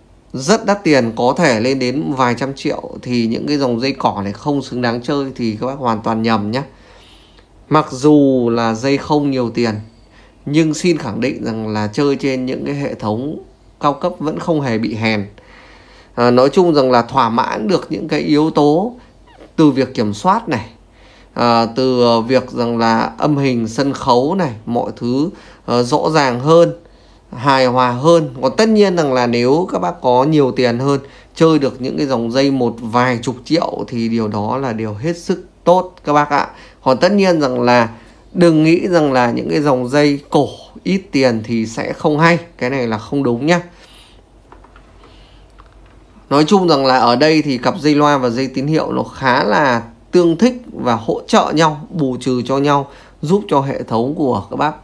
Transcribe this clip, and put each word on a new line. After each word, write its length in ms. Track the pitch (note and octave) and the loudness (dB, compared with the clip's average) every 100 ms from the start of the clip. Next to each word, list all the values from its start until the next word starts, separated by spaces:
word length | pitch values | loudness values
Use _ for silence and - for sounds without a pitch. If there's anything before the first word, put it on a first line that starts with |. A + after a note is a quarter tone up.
| _ _ _ | _ _ _
rất 320 | B2 C3+ A3 - | -6 0 0 0
đắt 180 | G3+ | 0
tiền 280 | - C#3 A#2 A2 | 2 2 2 0
có 180 | B2 C3+ | 0 2
thể 220 | E3 A2+ | 2 2
lên 200 | A#2+ C3+ | 0 0
đến 340 | B2 C3 D#3+ C3+ | -2 -2 -4 0
vài 180 | B2+ A#2 | 0 0
trăm 160 | C3+ C#3 | -4 -6
triệu 260 | D#3 - - - | -6 -6 -8 -12
thì 260 | B2+ B2 A2+ | -4 -2 0
những 200 | A#2 - | -2 -2
cái 100 | D3 | -2
dòng 220 | C3+ A2+ | 0 -2
dây 120 | C3+ | -2
cỏ 300 | C3+ A#2+ G2 | -2 -2 -2
này 100 | G2+ | -6
không 280 | G2 D3 C#3+ | -6 -4 -4
xứng 200 | B2+ B2 | -4 -4
đáng 200 | A#2+ A#2+ | -4 -4
chơi 240 | A#2+ C#3+ C3+ B2+ | -4 -4 -4 -4
thì 220 | A#2 G#2 | -4 -4
các 60 | B2 | -6
bác 100 | C#3+ | -4
hoàn 240 | B2+ A2 | -4 -2
toàn 200 | A#2 A2 | -2 -2
nhầm 300 | A2+ A2+ G#2 | 0 0 -2
nhé. 100 | B2 D3+ - - - - - _ _ _ _ - | -6 -6 -12 -20 -20 -20 -20 _ _ _ _ -2
Mặc 220 | D3+ D3 | 0 0
dù 580 | C3 D3 D3 C#3 C3 A#2 | 0 4 6 6 2 0
là 240 | A#2 A2+ | 0 0
dây 240 | A2+ C3+ C#3 | -2 -2 -2
không 340 | - D3+ C#3+ | 0 0 0
nhiều 180 | C3 A#2 | -2 -4
tiền 240 | A2+ A#2 G#2 G#2+ - _ - - _ - | -2 -2 -4 -10 -20 _ -20 -20 _ -2
nhưng 280 | D3+ D#3+ | 0 0
xin 240 | D3+ F#3 D#3 | 0 0 -2
khẳng 240 | B2 A2 | -4 -4
định 240 | A#2+ - B2 | -4 -4 -6
rằng 220 | A2 G#2+ | -6 -4
là 200 | G#2+ G#2+ | -4 -4
chơi 220 | G#2+ C#3+ C#3 | 0 0 0
trên 300 | C#3+ B2+ B2+ | -2 -4 -4
những 200 | B2+ C#3 | -6 -6
cái 100 | C#3+ | -6
hệ 180 | C#3 | -6
thống 460 | - A2 A2 C#3 D#3+ F#4+ _ _ - | -6 -4 -4 -4 -10 -14 _ _ -4
cao 140 | D3 | -2
cấp 200 | C3+ F3+ F3 | -2 -4 -6
vẫn 200 | D3 - | -6 -6
không 220 | - D#3 | -2 -2
hề 160 | C#3 A2 | -2 -2
bị 180 | A2 A2 | -4 -2
hèn. 300 | A2+ G#2+ G2 - - - - - - - - - | -2 -2 -4 -12 -20 -20 -20 -20 -20 -20 -12 0
À, 160 | A#2+ | 2
nói 180 | B2 C3+ | 4 4
chung 240 | F#3+ F3 | 4 2
rằng 180 | D3 C3 | 4 4
là 100 | B2 | 2
thỏa 280 | A#2 C3+ A#2 | 2 0 0
mãn 380 | A#2 - - G#3+ | 0 -2 -4 -2
được 240 | F3 - | -2 -4
những 160 | - D#3+ | -8 -4
cái 120 | D3+ | -4
yếu 320 | D#3 D3 D#3 | 0 2 2
tố 440 | D#3 D3 D#3 A3 A#3+ - _ _ - - - | 2 2 2 0 -8 -18 _ _ -20 -8 2
từ 140 | D#3 | 4
việc 240 | C3 B2+ | 4 0
kiểm 200 | - G#2+ | -2 -4
soát 360 | G#2 F3+ G#3+ A3+ | 0 0 0 0
này, 200 | B2 - - _ _ - - - | -4 -6 -16 _ _ -20 -20 -12
à, 320 | - A#2+ A#2 A2+ | -2 2 2 2
từ, 360 | A#2 C3 B2+ | 0 0 2
ờ, 200 | A#2+ A#2 | 4 2
việc 300 | A2+ B2+ B2 | 2 0 0
rằng 260 | B2 A#2 A#2 | -4 -4 0
là 360 | A2+ A2+ A2 - | 2 2 0 -2
âm 200 | - C#3 | 0 0
hình 300 | C#3 B2 A2 | 0 -2 -2
sân 260 | A2 C#3 | -2 -4
khấu 420 | C3 - A#2+ C#3 F#3+ | -2 0 2 2 0
này, 160 | D#3+ G#2+ - | -4 -6 -6
mọi 260 | A#2+ A#2 - | -4 -4 -6
thứ, 340 | A#2+ C3 E3 - - - - | -4 -2 -2 -6 -18 -14 -4
ờ, 180 | A#2+ | -2
rõ 260 | A#2+ D3+ E3+ | 0 0 2
ràng 300 | D#3 C#3 A#2+ | 2 0 0
hơn, 340 | C#3 E3 E3+ - - - _ _ _ | 4 4 4 0 -14 -20 _ _ _
hài 340 | B2+ B2+ C3+ B2+ | -6 0 2 2
hòa 260 | B2 B2+ | 2 0
hơn. 440 | A#2+ D3+ E3+ D3 B2 | 2 2 4 2 -4
Còn 140 | C3 - | -2 2
tất 120 | A3+ | 2
nhiên 280 | G#3+ G3+ F3 | 4 4 2
rằng 160 | D3 | 0
là 140 | B2+ A#2+ | 0 0
nếu 400 | A#2+ A#2+ D3 F#3+ | 2 2 2 0
các 80 | F#3 | -4
bác 220 | F3 E3+ | -4 -2
có 220 | B2+ B2 | 0 2
nhiều 280 | C#3 D#3 C3 | 4 4 2
tiền 280 | A#2 B2 A#2 | 2 0 0
hơn, 200 | C#3 C#3 - - - - | -2 -2 -4 -20 -14 0
chơi 240 | D#3+ D#3 | 2 4
được 220 | C3+ - | 0 -4
những 160 | B2+ D#3 | -6 -4
cái 80 | D3 | -2
dòng 260 | B2 A#2 | -2 -2
dây 200 | B2+ C#3 | 0 0
một 240 | C3+ A#2+ A#2 | 0 -2 -4
vài 400 | A#2 A#2+ B2+ A#2 | -4 0 0 -2
chục 140 | - A#2+ - | -4 -8 -4
triệu 380 | D#3+ - - G#2 | -2 -2 -6 -8
thì 220 | A#2+ A2+ | -6 -2
điều 180 | A2+ G#2+ | -2 -2
đó 300 | G#2 G#2 B2+ | -4 -4 -4
là 160 | C3+ | -4
điều 200 | A2 A2 | -6 -6
hết 240 | G#2 D3 E3+ | -6 -6 -6
sức 280 | - F3 - _ | -4 -6 -8 _
tốt 320 | - F3+ F3+ - | 2 2 0 -6
các 100 | - | -2
bác 160 | D3 D3 | 0 2
ạ. 180 | D3 - - - - | 0 -2 -8 -20 -6
Còn 140 | - C3 | 0 2
tất 140 | F3+ | 2
nhiên 300 | G3+ F#3+ E3 | 4 4 2
rằng 200 | C#3 B2+ | 0 0
là 280 | B2 B2 A2+ A2+ - - - | 2 2 2 -4 -20 -20 -8
đừng 300 | - E3+ D#3 | 2 4 6
nghĩ 240 | D#3 E3+ G3+ | 4 2 2
rằng 260 | F3 D3 | 2 2
là 180 | B2+ A#2+ | 2 0
những 180 | A#2+ A#2+ | -2 -2
cái 120 | E3 | -2
dòng 280 | D3 B2+ B2 | 0 0 0
dây 300 | C#3+ D3 C#3+ - | 2 2 0 0
cổ 180 | D#3 C3 - - - | 0 0 -4 -20 -10
ít 180 | F3 F#3+ F#3+ | -4 -4 -2
tiền 300 | C#3 C3 A2+ G#2+ | 0 2 2 -2
thì 200 | A2+ A2+ | -4 -4
sẽ 280 | - C#3 | -6 -8
không 260 | - E3 D3 | -4 -2 2
hay, 200 | E3 E3+ - - | 2 2 -2 -6
cái 120 | B2 | -4
này 180 | C3+ A#2+ | -2 -2
là 100 | A2 | -4
không 260 | A2 C#3+ | -4 -2
đúng 220 | C3 A#2+ C#3+ | -2 0 0
nhá. 160 | F3 E3+ - - - - - _ _ _ - - - - - - - - - - - - - - - - - - | 0 -2 -14 -20 -20 -20 -20 _ _ _ -20 -20 -20 -20 -20 -20 -20 -20 -20 -20 -20 -20 -20 -20 -20 -20 -20 0
Nói 140 | C#3 | 2
chung 260 | D#3 G3+ F3+ | 4 4 4
rằng 160 | C#3+ C3+ | 2 4
là 120 | B2+ | 4
ở 180 | A#2+ A#2+ | 4 4
đây 260 | D3+ D#3 | 4 2
thì 160 | D3 B2 | 0 -2
cặp 220 | B2+ A#2+ | -4 -2
dây 160 | D3+ D3 | 0 2
loa 220 | D3 C#3+ | 2 2
và 120 | B2+ | 0
dây 180 | A#2 C3+ | -2 -4
tín 200 | C#3 C#3 | -4 -2
hiệu 240 | D#3 - | -2 -2
nó 120 | B2+ | -4
khá 400 | A#2+ - C3+ C3 | -6 -4 0 2
là 400 | F#3+ F#3+ C#3+ A#2+ A2+ - - | 2 2 2 0 -4 -16 -2
tương 260 | F3+ E3+ E3 | 2 2 4
thích 160 | A#3+ B3 - | 2 0 -10
và 220 | - B2 A2+ | -6 -2 -2
hỗ 260 | A2 - - | -2 -6 0
trợ 240 | A3 - D3+ | 0 2 2
nhau, 320 | D#3+ D3 - | 2 0 -6
bù 280 | F3+ C3+ B2 | -4 -2 -2
trừ 220 | C3 B2+ A#2 | -2 -2 -2
cho 120 | C3+ | 0
nhau, 300 | C#3+ C#3+ C#3 - - - | 2 0 -2 -10 -20 -10
giúp 220 | D3 G3 G3+ | -2 0 0
cho 140 | C#3+ | 0
hệ 220 | C3+ - | 0 -4
thống 320 | - A2+ B2 E3 | -4 -2 -2 -2
của 320 | C#3+ G#2+ - | -2 -2 -4
các 60 | - | -4
bác 180 | D3 - | -4 -6